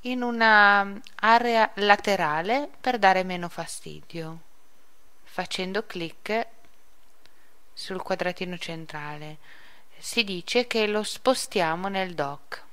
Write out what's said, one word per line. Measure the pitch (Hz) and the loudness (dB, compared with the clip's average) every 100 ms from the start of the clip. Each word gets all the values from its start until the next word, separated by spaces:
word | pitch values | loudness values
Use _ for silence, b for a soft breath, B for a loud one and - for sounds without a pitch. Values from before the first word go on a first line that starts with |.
in | 247 254 | -4 -2
una | 240 233 226 214 202 202 196 196 - - | -2 4 8 10 10 8 4 -6 -12 0
area | 214 233 240 226 214 - | 6 6 6 4 4 4
laterale | 202 202 - 190 160 151 180 254 294 - | 6 6 6 2 2 0 0 0 -2 -4
per | 262 240 | -2 4
dare | 196 185 | 6 6
meno | 185 180 175 | 2 -4 -6
fastidio, | - 160 - 160 151 - 165 160 165 - - - - - - - - | -8 -8 -10 -12 -14 -12 -10 -10 -12 -14 -16 -16 -16 -16 -16 -16 -16
facendo | - - 180 - 185 196 - | -10 -8 -4 -4 -4 -4 -6
clic | 185 165 - - 220 233 - - - - - - - - b b b - | -8 -8 -8 -2 -2 -2 -10 -16 -16 -16 -16 -16 -16 -16 b b b -14
sul | - - 185 | -12 -8 -8
quadratino | - 185 180 175 180 175 | -4 -2 -2 -4 -8 -6
centrale. | - 165 160 151 147 151 151 156 b b b b b - | -8 -8 -10 -10 -10 -10 -12 -14 b b b b b -12
Si | - - | -2 0
dice | 214 180 - 240 240 | 0 -4 0 0 2
che | 233 214 | 0 2
lo | 208 | 0
spostiamo | 208 - - 254 - 202 165 165 190 | -2 0 2 2 0 0 0 0 -2
nel | 196 185 165 | -2 -4 -4
dock. | 143 143 - - - | -4 -6 -12 -12 -12